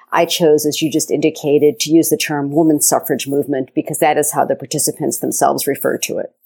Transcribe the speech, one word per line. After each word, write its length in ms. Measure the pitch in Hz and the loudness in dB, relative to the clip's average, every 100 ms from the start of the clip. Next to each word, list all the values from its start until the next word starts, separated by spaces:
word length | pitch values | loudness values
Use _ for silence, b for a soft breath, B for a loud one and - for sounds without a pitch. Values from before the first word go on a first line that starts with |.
| b | b
I 140 | 165 170 | -2 0
chose, 400 | - 160 151 151 | 2 4 4 2
as 160 | 143 | -2
you 80 | 156 | -2
just 200 | 156 - | -2 -2
indicated, 720 | 139 151 156 147 147 147 147 | 0 0 -2 0 4 4 2
to 100 | 147 | 2
use 200 | 165 156 | 2 4
the 60 | 147 | 0
term 320 | - 147 143 | -2 -4 -2
woman 320 | 147 160 147 | 2 4 4
suffrage 440 | - 127 - 131 139 | 2 0 0 -4 -2
movement 440 | 143 143 135 131 | -2 0 -2 -4
because 240 | - 160 151 | -4 -4 0
that 180 | 156 151 | 2 2
is 140 | 147 | 0
how 120 | 147 | 0
the 120 | 135 135 | -2 -2
participants 640 | 135 151 - - 147 - | -4 -4 -2 -2 -4 -4
themselves 480 | - - 139 139 - | -4 0 0 0 -2
refer 300 | 135 135 117 | -2 -2 -2
to 200 | - - | -4 -6
it. 160 | - _ | -8 _